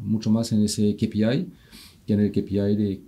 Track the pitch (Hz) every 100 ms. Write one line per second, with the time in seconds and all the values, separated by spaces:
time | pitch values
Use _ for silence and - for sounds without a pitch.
0 | 104 110 110 110 117 107 104 - 104 101
1 | 107 104 107 135 - - - - - -
2 | - 104 104 101 98 98 101 104 104 95